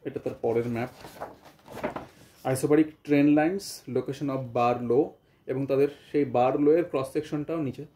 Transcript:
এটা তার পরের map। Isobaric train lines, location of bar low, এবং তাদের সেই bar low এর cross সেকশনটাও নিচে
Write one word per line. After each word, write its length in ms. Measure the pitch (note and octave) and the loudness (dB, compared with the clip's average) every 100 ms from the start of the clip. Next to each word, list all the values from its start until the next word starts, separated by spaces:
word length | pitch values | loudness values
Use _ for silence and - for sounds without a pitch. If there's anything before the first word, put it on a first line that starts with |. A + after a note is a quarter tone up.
| - | -10
এটা 140 | - | -8
তার 140 | - A2 | -8 -4
পরের 260 | A#2 A#2 A#2+ | -2 0 0
map। 220 | A#2 B2 - - - - - - _ - - - - - _ - _ C3 | -4 -6 -10 -20 -16 -16 -16 -20 _ -20 -10 -8 -10 -16 _ -20 _ -4
Isobaric 380 | C3 C#3+ D3+ D#3 - | -2 2 4 2 -2
train 240 | - D3 C#3+ | 0 4 6
lines, 540 | D3 D#3 G3 - - - | 4 2 0 -8 -16 -6
location 360 | B2+ B2 C3+ C#3+ | -4 -4 -6 -6
of 140 | C3+ B2 | -6 -4
bar 380 | A#2+ A#2+ A#2+ A#2+ | 0 2 2 2
low, 120 | A#2+ - - _ _ - | 2 2 -2 _ _ -8
এবং 200 | C3 C3+ | -6 -2
তাদের 220 | C3+ C#3+ C#3+ - | 2 2 0 -4
সেই 140 | D3 C#3 | -2 0
bar 340 | A#2+ B2 C#3+ | 2 2 4
low 120 | D3 | 4
এর 120 | D#3+ | 4
cross 300 | E3+ D3 C3 | 2 -2 -4
সেকশনটাও 480 | D#3 D3 D3+ C#3+ E3 | -4 -4 -6 -6 -4
নিচে 240 | C#3+ A#2+ D3 | -4 -6 -14